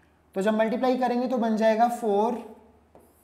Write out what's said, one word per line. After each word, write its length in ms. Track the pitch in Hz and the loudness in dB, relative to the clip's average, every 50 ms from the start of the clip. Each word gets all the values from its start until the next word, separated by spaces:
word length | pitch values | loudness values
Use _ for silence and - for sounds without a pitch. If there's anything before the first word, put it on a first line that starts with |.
| _ _ _ _ _ _ - | _ _ _ _ _ _ -6
तो 60 | 190 | -2
जब 120 | 190 220 214 | 0 0 2
multiply 440 | 214 220 220 240 233 262 254 262 | 2 0 0 0 0 0 0 0
करेंगे 300 | 254 254 240 240 240 254 | 0 0 0 0 -2 -2
तो 100 | - 262 | -2 -2
बन 200 | 226 233 226 220 | -2 0 0 0
जाएगा 300 | 208 220 220 220 220 240 | 2 2 2 4 4 2
फ़ोर 680 | 240 240 - 233 214 196 202 214 240 233 - - - - - - - _ _ _ _ - - - _ _ _ | 2 0 -2 -2 0 0 2 0 0 -2 -6 -10 -14 -20 -20 -20 -20 _ _ _ _ -20 -20 -20 _ _ _